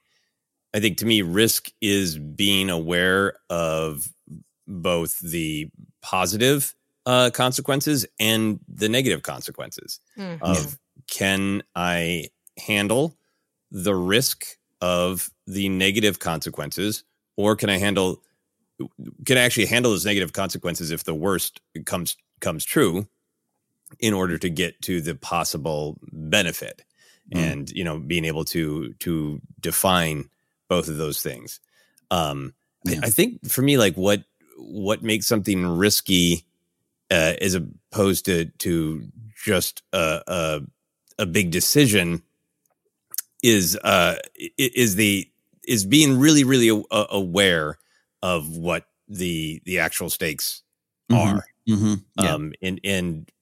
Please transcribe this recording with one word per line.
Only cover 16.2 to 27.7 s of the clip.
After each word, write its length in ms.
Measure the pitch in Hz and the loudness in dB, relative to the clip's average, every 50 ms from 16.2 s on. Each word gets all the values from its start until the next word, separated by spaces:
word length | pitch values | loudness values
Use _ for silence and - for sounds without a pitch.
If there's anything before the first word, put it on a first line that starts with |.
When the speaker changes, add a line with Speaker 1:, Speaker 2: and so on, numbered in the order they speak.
| - 90 82 78 - 82 - - 73 71 - - 98 107 110 - - _ _ _ _ _ _ | -2 -4 -4 -4 -6 -8 -8 -8 -10 -8 -6 -4 -4 -4 -4 -6 -10 _ _ _ _ _ _
Speaker 1:
or 180 | - 101 104 107 | 0 2 2 2
can 140 | - - 101 | 2 2 2
I 80 | 98 | 2
handle, 460 | 92 101 104 95 95 92 92 - - _ _ _ _ _ _ _ _ _ _ _ - - - _ - - - - - 139 | 2 2 2 2 2 2 0 -2 -4 _ _ _ _ _ _ _ _ _ _ _ -12 -12 -12 _ -16 -18 -18 -18 -8 0
can 120 | - 127 | 2 4
I 40 | 127 | 4
actually 260 | 123 120 - 120 98 | 4 4 4 2 2
handle 240 | 90 110 120 123 120 | 2 2 2 4 4
those 140 | 101 87 90 | 2 2 2
negative 260 | 104 104 98 92 78 - | 0 0 0 0 -2 -2
consequences 560 | 98 98 90 - 87 - 87 85 85 87 76 | -4 -4 -4 -6 -6 -6 -6 -6 -4 -6 -6
if 140 | 82 80 - | -6 -6 -6
the 100 | 85 80 | -6 -4
worst 480 | 78 85 98 92 85 - - - - - _ - 82 - | -2 0 0 0 0 -2 -6 -8 -14 -20 _ -16 -12 -8
comes, 300 | - 98 90 82 - - - _ _ _ _ | -6 -6 -4 -4 -6 -8 -10 _ _ _ _
comes 260 | - 95 82 78 - | -6 -4 -4 -4 -6
true 420 | - - 156 127 92 82 98 107 - _ _ _ _ _ _ _ _ _ _ _ _ _ _ _ - - - | -2 2 2 2 2 2 -2 -6 -8 _ _ _ _ _ _ _ _ _ _ _ _ _ _ _ -20 -8 -2
in 140 | 120 110 101 | 0 0 2
order 240 | 92 92 90 85 | 2 0 0 -2
to 120 | 78 - 90 | -2 -4 -4
get 320 | 78 82 87 82 - _ - | -2 -2 -2 -4 -4 _ -6
to 180 | - 92 85 | -4 -4 -4
the 120 | 73 85 78 | -4 -6 -8
possible 840 | 67 - - 87 85 80 - - 80 69 80 78 76 76 76 82 - - - | -8 -6 -4 -2 -2 -2 -2 -4 -6 -4 -4 -4 -4 -4 -6 -8 -12 -16 -18
benefit? 720 | - 78 78 78 98 104 95 85 - - - 50 - - _ _ _ _ _ _ _ _ _ - 95 | -14 -12 -4 0 0 2 2 0 -4 -6 -10 -12 -14 -16 _ _ _ _ _ _ _ _ _ -6 -4
Speaker 3:
Mm. 60 | 87 85 71 | -2 -2 -2
Speaker 1:
And, 200 | 71 71 69 - | -2 -4 -8 -8